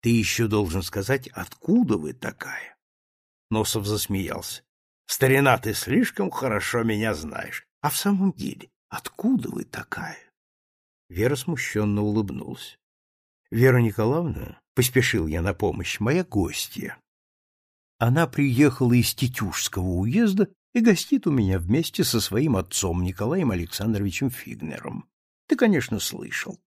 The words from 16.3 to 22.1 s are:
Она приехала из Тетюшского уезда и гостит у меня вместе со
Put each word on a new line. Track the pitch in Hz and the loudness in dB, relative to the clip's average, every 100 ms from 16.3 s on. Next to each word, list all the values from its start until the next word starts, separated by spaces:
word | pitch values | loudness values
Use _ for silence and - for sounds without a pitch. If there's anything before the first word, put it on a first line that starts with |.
| 101 90 - - - - - _ _ _ _ _ _ _ _ _ _ | 0 -2 -4 -8 -8 -12 -12 _ _ _ _ _ _ _ _ _ _
Она | 120 135 165 | 2 4 2
приехала | 135 143 120 147 135 123 | 2 2 6 4 4 4
из | 123 117 | 4 4
Тетюшского | - 127 - 101 - - 95 92 | 0 -4 -2 -4 -4 -4 -2 -2
уезда | 90 101 170 226 196 196 _ _ | 0 0 2 2 4 0 _ _
и | 240 | 2
гостит | 226 185 - 285 185 | 4 4 2 0 2
у | |
меня | 139 98 95 | 2 4 2
вместе | 85 131 160 - | 2 2 2 -2
со | - | 0